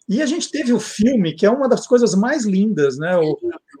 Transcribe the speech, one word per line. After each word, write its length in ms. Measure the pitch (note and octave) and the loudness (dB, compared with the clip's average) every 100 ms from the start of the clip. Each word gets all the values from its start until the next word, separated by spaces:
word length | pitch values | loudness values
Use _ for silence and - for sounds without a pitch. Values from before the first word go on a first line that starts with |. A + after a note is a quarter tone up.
| - | -4
E 140 | G#3+ | -2
a 60 | D4 | 0
gente 240 | E4+ - | -2 -4
teve 200 | D4 C4 | -4 0
o 80 | A#3+ | 0
filme, 540 | - - A3 C4 E3 | -2 -2 0 2 0
que 140 | D3+ G3+ | 0 0
é 40 | |
uma 160 | C4 C4+ | 2 2
das 200 | G#3 - | 0 2
coisas 280 | B3 A#3 | 2 2
mais 300 | F#3+ A#3 D4+ | 2 0 -2
lindas, 540 | G#3+ F#3+ G#3+ E3+ C#3 C3 | 0 0 0 2 0 0
né? 180 | D#3+ F3+ | -2 0
O, 220 | D#3 - F4 - _ - | 0 -2 -6 -10 _ -14